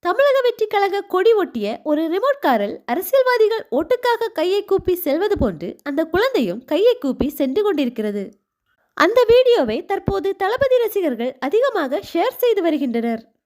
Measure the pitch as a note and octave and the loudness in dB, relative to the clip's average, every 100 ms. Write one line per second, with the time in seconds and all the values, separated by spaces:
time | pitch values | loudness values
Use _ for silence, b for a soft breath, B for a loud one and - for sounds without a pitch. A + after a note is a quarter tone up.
0 | F4 G#4 C#5+ C5+ B4 A#4+ G#4+ G#4+ G4 G4+ | -4 2 2 4 0 -2 -2 0 0 -2
1 | G4 F#4 G#4+ A4 E4 A#3 G3+ A#3 - D4 | -4 0 2 2 0 -4 -6 -6 -2 -2
2 | D#4+ F4 B4+ C#5 D#4 A#3 G3+ - - C4 | 0 -2 -2 0 0 0 0 -6 -6 -6
3 | F4+ C5+ B4+ B4 G#4+ A4 - C4 D#4+ B4 | 0 2 2 4 2 0 -2 -4 0 -2
4 | A#4+ A#4 A4+ A4 E4+ G4+ G4+ F#4+ - F4+ | 0 0 -2 -2 -2 -2 0 -2 0 -2
5 | D4 C#4+ G#4 G4 C4 E3 E3+ - - C#4+ | -2 -2 0 0 -2 -4 -10 -10 -6 -4
6 | D#4+ F4 B4 A#4+ G#3+ F#3+ - D#4 A4+ A#4+ | -2 0 0 0 -2 -4 -4 2 2 2
7 | C#4 B3 C4+ C#4+ C#4 C#4 G#4 D#4 C4 B3 | -2 -2 -4 -2 -2 0 0 0 -2 -4
8 | G#3 G#3 F#3+ _ _ _ _ _ _ - | -6 -6 -8 _ _ _ _ _ _ 0
9 | D#4+ A#4 A4+ A#4 B4+ A#4 B3 A3+ - G4 | 2 4 6 6 6 2 2 -2 -4 -4
10 | F#4+ G4 F#4+ G4 F#4+ B4+ C5+ B4+ A4+ G4+ | -2 -2 -2 -2 -2 0 2 2 0 -2
11 | E4+ A#3 B3 - C4 G#4 C5+ A4 C#4 D4+ | -2 -2 -6 -6 -2 0 0 0 -2 -4
12 | - E4+ G#4 - B4 G#4 E4+ D4+ C4 A#3 | -4 -2 -2 0 0 2 0 0 -2 -2
13 | A#3 A3+ - _ | -4 -6 -10 _